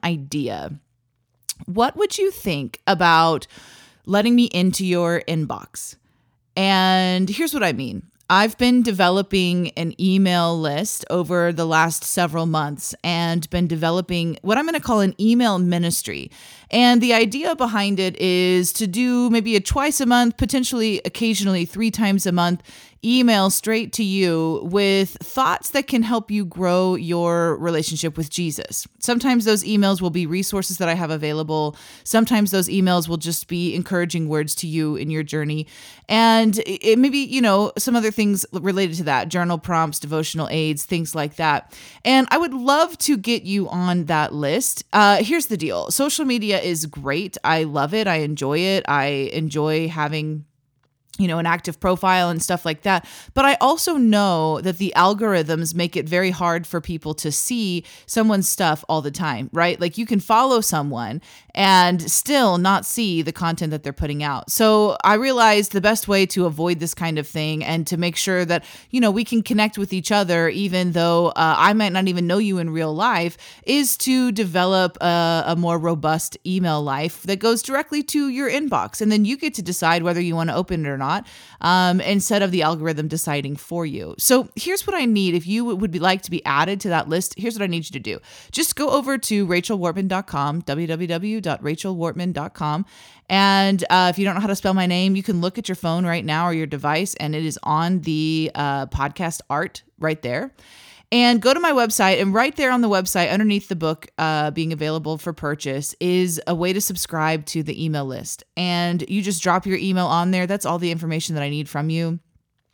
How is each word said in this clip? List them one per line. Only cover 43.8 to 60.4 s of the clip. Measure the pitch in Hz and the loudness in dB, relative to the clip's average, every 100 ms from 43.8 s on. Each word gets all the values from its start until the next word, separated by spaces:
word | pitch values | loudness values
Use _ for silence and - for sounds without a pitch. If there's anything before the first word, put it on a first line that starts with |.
| 180 180 | 0 0
that | 156 160 151 | 0 0 0
list. | 147 143 175 262 - - | -2 -2 0 -2 -6 0
Uh, | 208 208 202 | 6 6 6
here's | 208 339 - | 4 0 -2
the | 202 | -4
deal. | 151 87 - | -2 -4 -4
Social | - 277 - 285 | 0 0 0 0
media | 240 208 196 | 0 0 -2
is | - 165 | 0 -4
great. | 156 147 139 147 190 - | -4 -8 -4 -4 -4 -4
I | - 165 | 0 0
love | 160 147 147 | 0 0 0
it. | 214 208 | 0 0
I | 165 | 0
enjoy | 147 151 135 151 | -2 -4 -2 0
it. | 185 196 - | 2 0 0
I | 143 139 139 135 | 0 0 -2 -4
enjoy | - 160 151 151 156 165 | -4 -4 -2 0 0 -2
having, | 160 151 156 151 156 147 _ _ _ _ _ _ - | -4 -4 -4 -6 -8 -12 _ _ _ _ _ _ -2
you | 185 | -2
know, | 165 | 0
an | 170 | 0
active | 165 185 160 | -2 -4 -4
profile | 190 180 190 185 175 | -2 0 2 2 2
and | 165 | 0
stuff | - 175 | -2 -2
like | 170 156 | -4 -4
that. | 202 185 - - - | 0 -2 -2 -20 -6
But | - 277 | 2 2
I | 285 | 4
also | 254 320 - 311 | 2 2 0 2
know | 233 208 202 170 160 151 | 4 4 4 2 0 0
that | 180 175 | -4 -2
the | 190 - | 0 4
algorithms | 180 208 220 185 156 165 165 | 4 4 0 0 0 -2 -2
make | 170 170 170 | -2 -2 -2
it | 156 | -2
very | 175 190 | 0 0
hard | 170 175 170 170 | 0 -2 -2 -4
for | 175 | -8
people | - 165 156 | -6 -8 -8
to | 151 156 | -6 -4
see | 147 - 247 208 175 - - - | -4 -4 -2 -2 -4 -8 -20 -6
someone's | 233 220 202 185 | 0 2 2 0
stuff | - 180 156 - | 0 0 0 -2
all | 160 | -2
the | 143 | -2
time, | 143 165 120 123 | -4 -4 -4 -4
right? | 165 175 175 | 0 0 0
Like, | 175 185 | -4 -4
you | 226 | -2
can | 208 | -2
follow | - 220 | 2 4